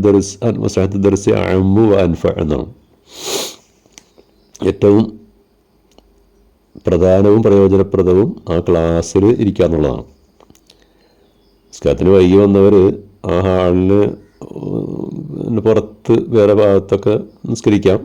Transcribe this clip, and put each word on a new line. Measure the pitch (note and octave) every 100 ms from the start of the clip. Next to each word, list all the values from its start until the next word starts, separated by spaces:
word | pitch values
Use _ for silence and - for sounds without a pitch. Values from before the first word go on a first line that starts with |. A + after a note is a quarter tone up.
| G2+
ദർസ്, | G2+ G2 - A#2
അന്ന | G#2+ G#2+
മസ്ലഹത്ത | - F#2+ G2 G2
ദർസി | G2 - G#2+
അഅമ്മു | F#2 F#2 F#2+ G2 A2+
വ | G2
അൻഫ | F2+ E2 F2+ F#2
എന്നാണ്. | D#2+ C#2+ B1 - _ _ _ - - - - - _ _ _ - _ _ _ _ _ - F#2
ഏറ്റവും | - G#2 G#2 A2 - _ _ _ _ _ _ _ _ _ _ _ _ _ _ _ - -
പ്രധാനവും | F2 F#2 F#2+ G2+ G#2+ A2
പ്രയോജനപ്രദവും | G2+ G2 G2 G2 F#2+ F#2 F2+ B2 - -
ആ | E2+ F2
ക്ലാസ്സിൽ | E2+ E2 E2 - F#2+ G2+ B2
ഇരിക്കുക | G#2 G2+ F2
എന്നുള്ളതാണ്. | D#2+ D2 A#1 - _ _ _ _ _ _ _ _ _ _ _ _ _ _ _ _
നിസ്കാരത്തിന് | - D2 C#2+ E2 F#2+
വൈകി | F#2 G2
വന്നവർ | G2+ G2 G2 G#2 F#2+ G#2+ - _ G2
ആ | F2 F#2+
ഹാളിന് | F#2 F2+ F2+ F#2 G2+ G#2 G#2 - - - - - - G1+ - - - - -
പിന്നെ | - A2+ G#2+
പുറത്ത് | G#2+ G2+ - - A#2 - A#2
വേറെ | G2+ G#2
ഭാഗത്തൊക്കെ | G#2 G2 G2 G2+ G2+ A2 - _ -
നിസ്കരിക്കാം. | A#2 - G#2 F#2+ G2